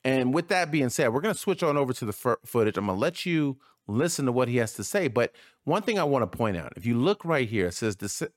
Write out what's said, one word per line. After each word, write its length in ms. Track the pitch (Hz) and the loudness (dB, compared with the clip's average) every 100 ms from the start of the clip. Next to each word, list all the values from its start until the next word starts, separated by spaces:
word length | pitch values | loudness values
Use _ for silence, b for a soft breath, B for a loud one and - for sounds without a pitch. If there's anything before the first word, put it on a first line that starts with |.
and 300 | 131 131 127 | 0 2 2
with 140 | 147 170 | 2 2
that 240 | 185 170 | 0 2
being 180 | 151 127 | 2 0
said, 240 | - 131 | 2 2
we're 80 | 120 | 2
gonna 140 | 196 190 | 0 -2
switch 260 | - 185 | -2 0
on 160 | 165 147 | 2 2
over 160 | 135 | 0
to 120 | 127 110 | -2 -6
the 80 | |
fir-, 260 | 104 127 113 | -2 0 -2
footage. 360 | - 120 107 101 | -2 2 2 2
I'm 80 | 101 | -2
gonna 100 | 95 | 0
let 300 | 143 170 180 | -2 -2 -2
you 320 | 165 147 131 b b - | 0 0 -4 b b -4
listen 360 | 104 170 170 135 | 0 0 0 0
to 80 | |
what 160 | 123 123 | 2 2
he 80 | 120 | 2
has 160 | 113 | 0
to 100 | - | -4
say. 240 | 101 202 185 | -4 -2 0
But 260 | 117 117 - B B | 0 0 -2 B B
one 180 | - 180 | -2 0
thing 160 | 214 208 | 0 0
I 60 | |
wanna 240 | 151 135 104 | 2 2 0
point 300 | - 113 90 | 0 -2 -2
out, 160 | 69 - | -6 -6
if 100 | 104 | -2
you 120 | 117 | 2
look 260 | 147 214 | 2 0
right 240 | 170 156 120 | 0 0 0
here, 200 | 110 90 | 0 0
it 60 | |
says, 220 | 82 113 95 | 0 -4 -4
"De-, 340 | 101 - 165 | -6 -6 -8